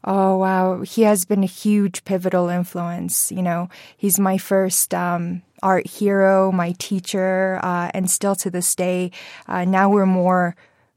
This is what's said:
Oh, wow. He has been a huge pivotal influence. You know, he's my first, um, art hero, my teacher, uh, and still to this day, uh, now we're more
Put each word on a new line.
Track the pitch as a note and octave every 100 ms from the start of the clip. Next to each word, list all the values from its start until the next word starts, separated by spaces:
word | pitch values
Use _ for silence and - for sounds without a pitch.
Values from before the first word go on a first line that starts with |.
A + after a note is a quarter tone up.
Oh, | - G3 F#3+ F#3+
wow. | F#3+ F#3+ F#3 F#3
He | - -
has | A3 G#3 -
been | G#3
a | F#3+
huge | - G#3+ G#3 G3+ F#3 -
pivotal | F#3+ F3+ F3+ F3
influence. | F3 F3 F3+ E3+ E3+ F3 - -
You | F#3
know, | F3+ E3+ F3+ - - _
he's | G3+ F3+
my | G3 F#3+
first, | - G3 F#3 - -
um, | F3+ F3 F3 F3 F3+ _ _
art | F#3 F#3 G3
hero, | - G3+ G3 F#3+ F#3+ F#3+
my | F#3 F3 F3+
teacher, | - F#3+ F3+ G3+ F#3+ F#3 F#3+ F#3
uh, | F3+ F3+ F3
and | - F#3
still | - G3+ G3
to | G3
this | F3+ F3+
day, | - F3+ F3+ F3+ - - - -
uh, | F#3 F3+
now | F#3+ G3
we're | G3+ F#3+
more | F#3 F3+ F#3 F3 F3 _ _ _